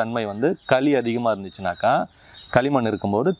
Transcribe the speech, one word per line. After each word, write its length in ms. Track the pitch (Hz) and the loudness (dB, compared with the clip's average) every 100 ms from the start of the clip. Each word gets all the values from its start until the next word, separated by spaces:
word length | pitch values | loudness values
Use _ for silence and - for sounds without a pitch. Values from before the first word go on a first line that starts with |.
தன்மை 240 | 113 117 107 | -2 -2 -4
வந்து 180 | 101 143 190 - | 0 0 0 0
களி 260 | 131 143 | 2 2
அதிகமா 360 | 135 117 107 117 | 2 0 0 0
இருந்துச்சுனாக்கா, 600 | 101 95 - 95 87 107 147 - _ - - - | -2 -6 -8 -6 -2 0 0 -2 _ -20 -20 0
களிமண் 340 | 127 135 139 113 | 0 2 0 0
இருக்கும்போது 380 | 104 101 101 156 | -2 -2 0 0